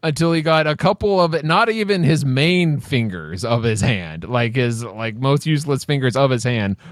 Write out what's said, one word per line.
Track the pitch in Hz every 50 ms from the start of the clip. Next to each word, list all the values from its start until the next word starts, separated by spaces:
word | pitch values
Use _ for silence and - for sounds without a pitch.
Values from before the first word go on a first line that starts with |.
| -
until | 165 151 135 165 170 165
he | 165
got | 156 165 160 156 156 156
a | 151
couple | - - 180 202 - - 208 196 185
of | 175 165 160
it, | 160 143
not | 156 160 190 226 233
even | 226 220 214 196 202 185 170
his | 139 165 147 135
main | 139 127 131 143 165 180 180 175 165 151 139
fingers | - - 143 123 113 110 92 87 78 76 82 95 104
of | 113 117 120 113
his | 117 110 104
hand, | 98 - 120 98 87 82 78 82 87 87
like | 120 123 120 117 110 131
his, | 123 120 117 113 120
like, | 113 95 107 113 113 107
most | 110 131 135 143 143 -
useless | 156 156 147 147 135 143 131 -
fingers | - 147 139 131 127 104 131
of | 139 131
his | 131 120 104
hand | 127 123 113 104 98 98 - - -